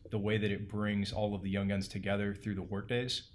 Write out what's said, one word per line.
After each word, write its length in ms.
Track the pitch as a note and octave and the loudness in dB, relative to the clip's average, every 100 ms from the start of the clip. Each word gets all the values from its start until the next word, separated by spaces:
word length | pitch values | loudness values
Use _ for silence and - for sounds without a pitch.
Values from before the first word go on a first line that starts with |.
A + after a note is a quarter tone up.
| - | -4
the 80 | A2 | -2
way 200 | G#2 G#2+ | 2 4
that 140 | G#2 | 2
it 160 | G2 G2+ | 0 -2
brings 440 | G#2 G#2 G2+ G2 | -2 2 2 2
all 220 | G#2+ G#2+ | 0 0
of 80 | G2+ | 0
the 80 | G2 | 0
Young 160 | G2 G2 | 2 2
Guns 220 | G2+ F#2+ | 2 -2
together 440 | G2+ F#2+ G2+ G2+ | -4 0 2 0
through 220 | G2 G#2+ | -2 -4
the 80 | F#2+ | -4
work 240 | F2 G2+ G#2+ | -4 -6 -2
days. 420 | B2 B2+ - - | -2 0 -4 -6